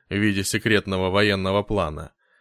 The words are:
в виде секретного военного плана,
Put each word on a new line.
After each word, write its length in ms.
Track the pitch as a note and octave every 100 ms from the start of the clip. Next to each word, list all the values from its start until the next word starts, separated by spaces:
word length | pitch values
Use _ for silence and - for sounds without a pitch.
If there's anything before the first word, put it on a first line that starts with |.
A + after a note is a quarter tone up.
| -
в 40 |
виде 300 | G2 G#2+ G2
секретного 640 | F#2+ A2 A2 G2+ F#2+ F#2+ F#2
военного 540 | G2 G#2 G2 F#2+ G2+
плана, 500 | G2+ G#2 E2 D2+ D#2 _ _ _